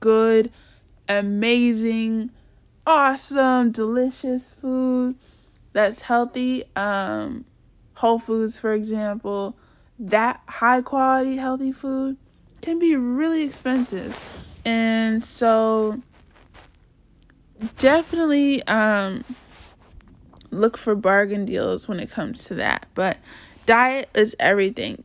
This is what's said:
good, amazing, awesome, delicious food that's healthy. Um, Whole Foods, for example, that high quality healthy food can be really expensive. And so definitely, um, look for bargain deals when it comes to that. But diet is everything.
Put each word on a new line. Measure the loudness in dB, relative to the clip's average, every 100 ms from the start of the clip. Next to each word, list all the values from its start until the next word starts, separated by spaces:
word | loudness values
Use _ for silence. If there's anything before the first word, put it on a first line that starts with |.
good, | 2 4 6 4 2 -4 _ _ _ _ -4
amazing, | -2 0 0 2 4 2 2 0 0 -2 -2 -6 -12 _ _ _ _ 2
awesome, | 4 4 0 -2 2 4 4 2
delicious | 0 -2 0 -2 -4 -4 -4 -6 _
food | -4 -2 0 0 -2 -6 _ _ _ _ _
that's | 0 0 0
healthy. | -2 0 0 -2 -2 -4 -6 -6
Um, | -4 -2 -4 -6 -6 -10 -14 _ _ _ _
Whole | -2 0 0
Foods, | 0 -2 -2 -4
for | -4
example, | -2 -2 -4 -4 -6 -6 -6 -6 -10 _ _ _ -16
that | 0 2 2 -2 -10
high | -2 2 2
quality | 0 0 2 2 0 -4
healthy | -4 -4 -6
food | -6 -6 -4 -4 -8 _ _ _ -12
can | -6 0
be | 2 2
really | 0 0 0 0
expensive. | -2 -4 -2 0 0 -4 -8 -12 -16 -18 -18 -10
And | -4 0 2 2 0 0
so | -4 0 4 4 4 2 0 -4 -12 _ _ _ _ -20 -20 _ _ _ _ _ _ _ _ -12 -12 2
definitely, | 4 4 2 0 2 2 2 0 0
um, | 0 2 0 -2 -6 -10 -16 -20 -20 -20 _ _ -20 -20 -20 -20 -20 -10
look | 0 0 0
for | -2
bargain | 0 2 2 2 -2
deals | -4 -2 -2 -4 -6
when | -8
it | -8
comes | -8 -8 -10 -10
to | -6
that. | -4 -4 -6
But | -4 -2 -4 -10 -20 -20 -4 2
diet | 4 4 0 -2
is | 0 0 2
everything. | 0 2 0 -2 -8 -8